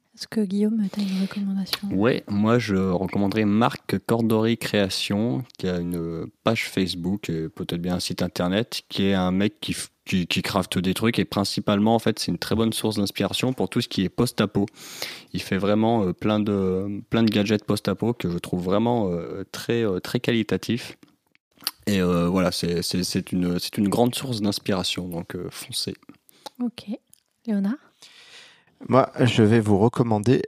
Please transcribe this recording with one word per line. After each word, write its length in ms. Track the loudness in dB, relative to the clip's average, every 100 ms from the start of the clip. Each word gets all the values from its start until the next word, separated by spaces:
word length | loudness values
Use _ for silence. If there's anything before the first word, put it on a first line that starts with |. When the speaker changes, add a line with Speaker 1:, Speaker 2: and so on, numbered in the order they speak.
| _
Speaker 1:
Est-ce 140 | -18 -6
que 120 | -2
Guillaume, 420 | -2 0 2 2 0
t'as 120 | -2
une 180 | -2 -2
recommandation ? 680 | -2 -2 -4 -4 -4 -6 -4
Speaker 2:
Ouais, 320 | 2 2 2 -2
moi 320 | 0 4 4
je 160 | 2 0
recommanderais 680 | 2 0 0 0 0 2
Marc 540 | 2 4 2 0 -4 -4 0
Cordori 500 | 0 2 2 2 0
Création, 880 | 0 0 2 0 -2 0 0 -2 -6 -6
qui 100 | -4
a 80 | -2
une 480 | -2 -4 -4 -6 -8 -4
page 280 | -2 -2 -2
Facebook 580 | -2 -2 -2 -4 -4 -4
et 220 | -6 -6
peut-être 320 | -8 -8 -4
bien 140 | -2 -2
un 40 |
site 220 | -4 -4
internet, 580 | -4 -2 0 0 0 -6 -8
qui 200 | -2 2
est 40 |
un 180 | 2 2
mec 300 | 2 0 -2
qui 120 | -6
f-, 160 | -8 -10 _ -2
qui, 200 | -2 0
qui 140 | -2
crafte 380 | 0 0 0 0
des 160 | 0
trucs 240 | 0 0 0
et 80 | 0
principalement 680 | 0 -2 -2 0 2 4
en 40 | 4
fait 200 | 2 -2
c'est 120 | -2
une 80 | -4
très 160 | -2
bonne 180 | 0 0
source 240 | 0 -2 -2
d'inspiration 560 | -2 -2 -2 0 -2
pour 160 | -2 -2
tout 140 | -2
ce 60 | -2
qui 160 | -2
est 40 | -2
post-apo. 560 | 0 0 2 0 0 -2 -4 -18 -12 -12 -12 -10
Il 80 | -10
fait 160 | -4 0
vraiment, 440 | 2 4 4 2 0
euh, 60 |
plein 260 | -2 0 0
de, 600 | 2 0 0 0 -4 -8 -2
plein 120 | 2
de 60 | 4
gadgets 360 | 2 2 0
post-apo 500 | 0 -2 -2 -2 -2
que 160 | -2 -4
je 80 | -4
trouve 240 | -4 -4
vraiment, 480 | 0 0 2 2 0
euh, 340 | -2 -6 -10 -10
très, 320 | -8 -4 0
euh, 160 | 0 -2
très 200 | -2 -2
qualitatifs. 760 | 0 0 0 -2 -2 -4 -6 -16 -20 _ _ _ _ _ -14 -8 -2
Et, 140 | 2
euh, 260 | 2 2 2
voilà, 260 | 2 0
c'est, 300 | 0 -2 -2
c'est, 220 | -2 -2
c'est 280 | -2 -2 -2
une, 260 | -2 0 -2
c'est 160 | -2 0
une 100 | 2
grande 260 | 4 2
source 260 | 0 -4 -2
d'inspiration, 640 | -2 -2 -2 -2 -2 -4 -6
donc, 300 | -8 -8 -10
euh, 100 | -10
foncez. 440 | -10 -10 -8 -6 -8 -14 -20 _ _ -20 -8
Speaker 1:
Ok. 260 | -6 -6 -10 -12 _ _ _ _ -4
Léonard ? 280 | 0 0 -2 -8 _ -20 -20 -20 -20 -20 -20 _ _ 2
Speaker 3:
Moi, 220 | 4 4 4
je 240 | 4 6
vais 160 | 6 6
vous 180 | 4 4
recommander 640 | 4 2 2 2 4 2